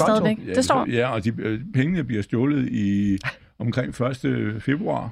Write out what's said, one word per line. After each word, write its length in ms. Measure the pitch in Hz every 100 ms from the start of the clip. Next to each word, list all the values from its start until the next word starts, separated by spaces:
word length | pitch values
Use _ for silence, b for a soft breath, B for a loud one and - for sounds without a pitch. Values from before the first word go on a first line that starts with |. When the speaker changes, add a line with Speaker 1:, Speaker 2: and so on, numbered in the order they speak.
| 165
Speaker 1:
kontoen. 100 | 214 185 214
Speaker 2:
stadigvæk? 120 | -
Speaker 3:
Ja, 60 |
Speaker 2:
Det 100 | 151
står. 220 | 262 269 -
Speaker 3:
ja, 220 | 120 127
og 160 | 113
de, 80 | 110 113
øh, 220 | 107 110 165
pengene 300 | 135 143 180
bliver 180 | 123 107
stjålet 460 | 101 117 135 147 127
i 460 | 117 101 98 101 95 - B B B
omkring 360 | 117 120 -
første 680 | - 127 131 139 123 107 110
februar. 500 | 120 147 190 131 110